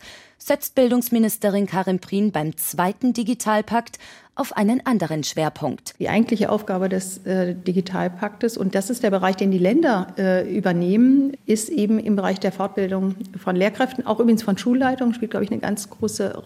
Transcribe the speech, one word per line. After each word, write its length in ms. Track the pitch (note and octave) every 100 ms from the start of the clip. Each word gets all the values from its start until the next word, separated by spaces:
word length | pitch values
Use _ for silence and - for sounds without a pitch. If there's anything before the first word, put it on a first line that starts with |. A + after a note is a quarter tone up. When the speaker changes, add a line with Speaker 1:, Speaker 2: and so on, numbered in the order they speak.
| - - - _
Speaker 1:
setzt 380 | - C#4+ - -
Bildungsministerin 920 | B3 B3 A#3+ A#3 A3 - G#3 G3 G3
Karin 320 | F3+ F#3+ F#3
Prien 320 | - G3 G#3
beim 240 | F#3 D#3 -
zweiten 560 | - D#3 F3+ G#3 B3+
Digitalpakt 840 | A#3 G#3+ B3+ A3 G#3+ G#3+ A#3 A#3 - - - -
auf 240 | - C#4 -
einen 260 | G#3 B3+ -
anderen 360 | A#3 E3 D#3
Schwerpunkt. 720 | D3 - D#3 - D3 - - -
Speaker 2:
Die 100 | F3
eigentliche 400 | G3+ A#3 G#3+ G3
Aufgabe 400 | G#3 G#3+ F#3 F#3
des, 300 | F#3+ F#3+ - F#3+
äh, 260 | F#3 F3+
Digitalpaktes, 1040 | F3+ F#3+ F#3 F3+ F#3 F3 F3+ G#3 G#3 A#3 A#3
und 160 | F#3+
das 160 | G3 G3
ist 140 | B3
der 80 | G#3+
Bereich, 240 | F#3+ F#3 F#3+
den 160 | G3
die 80 | F#3+
Länder, 480 | F3+ C4+ E4 G3+ F3+ -
äh, 400 | F#3+ F#3 - G#3
übernehmen, 800 | F#3 F3 F3 G#3 B3+ C4+ C#4 - -
ist 240 | G#3+ -
eben 300 | D#4 G#3 A3
im 160 | G#3+ G3+
Bereich 240 | F#3 F#3+
der 120 | -
Fortbildung 640 | F3+ G3 G3+ F#3+ F#3+ F#3+ F#3+ - -
von 180 | - F3+
Lehrkräften, 520 | G3+ G#3 C4 C4 A3+
auch 120 | A3
übrigens 220 | A#3+ A3+
von 160 | A3 F#3+
Schulleitungen, 560 | B3 B3 C4 C4 B3
spielt, 180 | A3+ A3
glaub 120 | G3
ich, 80 | G3+
eine 80 | A3
ganz 320 | - G#3 -
große 440 | - G#3+ - G3 -